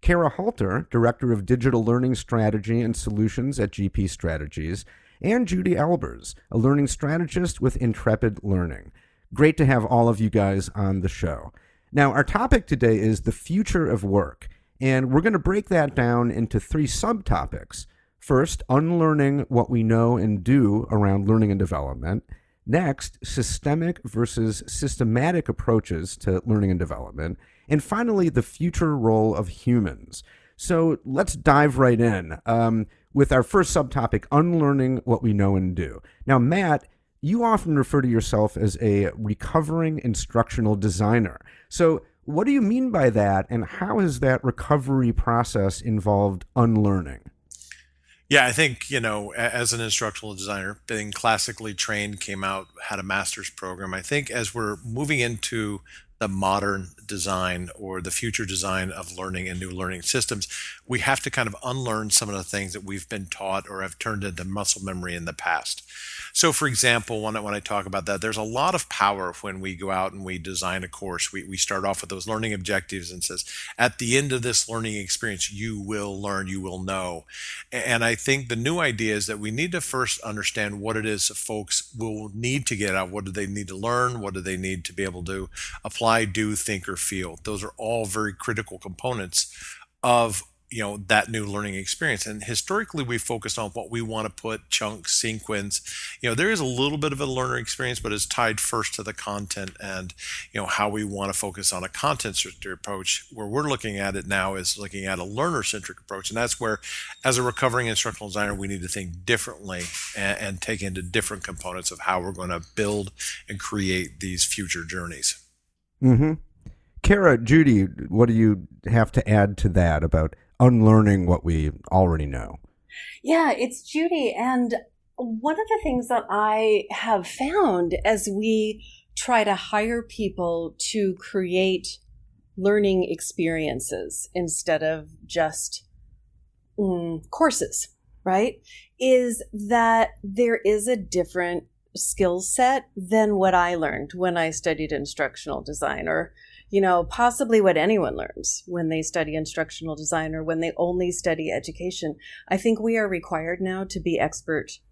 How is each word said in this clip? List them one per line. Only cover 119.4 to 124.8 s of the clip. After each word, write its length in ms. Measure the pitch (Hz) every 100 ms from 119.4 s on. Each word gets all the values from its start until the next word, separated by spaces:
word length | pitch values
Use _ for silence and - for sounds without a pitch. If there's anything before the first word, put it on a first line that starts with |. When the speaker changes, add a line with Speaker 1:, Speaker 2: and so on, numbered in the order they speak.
| 101 101
Speaker 1:
to 100 | 107
that 340 | 92 87 76
about 320 | 80 80 78 - _ _
unlearning 640 | 127 120 110 110 107 98 87
what 180 | 90
we 280 | 85 82 76 73 -
already 340 | 95 92 80 73
know? 320 | 67 53 - - _ _ - - -
Speaker 3:
Yeah, 300 | - 330 311
it's 300 | - 240 -
Judy. 520 | - 302 330 339 254 -
And 380 | 240 254 240 233